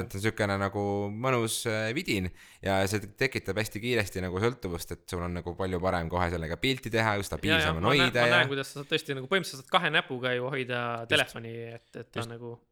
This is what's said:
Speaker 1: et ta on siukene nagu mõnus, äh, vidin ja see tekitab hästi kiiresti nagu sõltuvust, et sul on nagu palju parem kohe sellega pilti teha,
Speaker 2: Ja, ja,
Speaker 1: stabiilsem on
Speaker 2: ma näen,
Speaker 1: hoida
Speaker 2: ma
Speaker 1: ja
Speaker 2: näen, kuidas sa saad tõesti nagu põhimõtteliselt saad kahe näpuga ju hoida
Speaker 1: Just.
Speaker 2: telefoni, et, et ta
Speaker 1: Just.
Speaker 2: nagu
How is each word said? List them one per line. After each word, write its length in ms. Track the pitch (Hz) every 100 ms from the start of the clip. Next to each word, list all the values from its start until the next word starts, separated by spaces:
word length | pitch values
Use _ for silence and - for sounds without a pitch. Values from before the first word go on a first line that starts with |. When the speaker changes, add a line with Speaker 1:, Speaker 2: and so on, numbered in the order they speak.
Speaker 1:
et 60 | 92
ta 80 | 98
on 20 |
siukene 360 | 107 - 104 98
nagu 200 | 98 104 101 101 101
mõnus, 460 | 107 131 127 113 - 117
äh, 220 | 110 110 131
vidin 300 | 185 110 90 - - -
ja 140 | 95 95 95
see 220 | 104 101 -
tekitab 400 | 135 110 - 95
hästi 240 | 107 104
kiiresti 400 | 117 120 95 95
nagu 160 | 90 90
sõltuvust, 540 | 117 131 92 85 -
et 140 | 85 -
sul 140 | 90 87
on 80 |
nagu 220 | 87 85 85
palju 220 | 95 90
parem 300 | 92 90 82
kohe 140 | 90 87
sellega 300 | 87 80 82
pilti 300 | 131 131 110
teha, 220 | 113 113 104
Speaker 2:
Ja, 80 |
ja, 20 | 95
Speaker 1:
stabiilsem 540 | 78 98 160 156 113
on 20 |
Speaker 2:
ma 80 | 98 143
näen, 80 |
Speaker 1:
hoida 180 | - 120
Speaker 2:
ma 60 | 120
Speaker 1:
ja 80 | 143
Speaker 2:
näen, 160 | 143
kuidas 180 | 139 135
sa 140 | 143
saad 80 | 143
tõesti 240 | 156 - 135
nagu 80 | 131
põhimõtteliselt 320 | 190 170 135 -
saad 80 |
kahe 160 | 185 170
näpuga 460 | 156 175 127 127 123
ju 140 | 123
hoida 300 | 139 123 123 120 117
Speaker 1:
Just. 100 | 113
Speaker 2:
telefoni, 460 | 151 127 120 113 117 117
et, 160 | 117 _ -
et 160 | 113
ta 80 | -
Speaker 1:
Just. 80 | 117 117
Speaker 2:
nagu 160 | 120 117 _